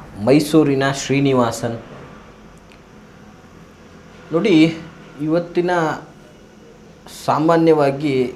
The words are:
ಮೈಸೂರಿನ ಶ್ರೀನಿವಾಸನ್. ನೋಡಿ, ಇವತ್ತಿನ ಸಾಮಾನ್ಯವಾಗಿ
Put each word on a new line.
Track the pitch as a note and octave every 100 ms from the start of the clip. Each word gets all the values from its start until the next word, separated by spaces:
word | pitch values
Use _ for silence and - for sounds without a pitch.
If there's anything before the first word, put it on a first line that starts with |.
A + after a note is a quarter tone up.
| - G2
ಮೈಸೂರಿನ | G#2+ D3 D3+ D#3+ C#3+ C3+ C3+ C#3
ಶ್ರೀನಿವಾಸನ್. | - C3+ C#3 B2+ A#2 - A#2+ A2+ - - - - - - - - - - - - - - - - - - - - - - - - -
ನೋಡಿ, | D#3+ G#3 D#3 D#3+ - - - - -
ಇವತ್ತಿನ | D3+ E3+ E3+ F3+ F3 F3 D#3 C3+ - - - - - - - - - - - -
ಸಾಮಾನ್ಯವಾಗಿ | - C3+ D#3 E3 E3 D3+ C#3 C#3 D3 C3 B2